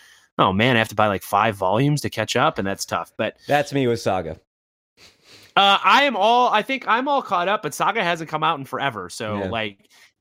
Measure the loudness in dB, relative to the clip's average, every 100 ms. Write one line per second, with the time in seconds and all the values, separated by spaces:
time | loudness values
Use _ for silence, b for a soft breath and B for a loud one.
0 | b b b 0 2 4 4 4 2 2
1 | 0 0 0 0 2 0 0 2 2 0
2 | -2 -4 -2 0 0 0 -4 -4 -4 -6
3 | -6 -6 -6 -6 -2 0 0 0 0 0
4 | -2 -4 -4 -10 _ _ _ _ _ _
5 | b b b b b 2 4 4 4 4
6 | 4 2 2 4 2 0 -2 -4 -2 -2
7 | 0 -2 0 -2 0 -2 -4 -2 -2 0
8 | -2 -2 -4 -2 -2 -2 -4 -4 -4 -4
9 | -8 -8 -6 -4 -4 -4 -6 -10 _ b
10 | b _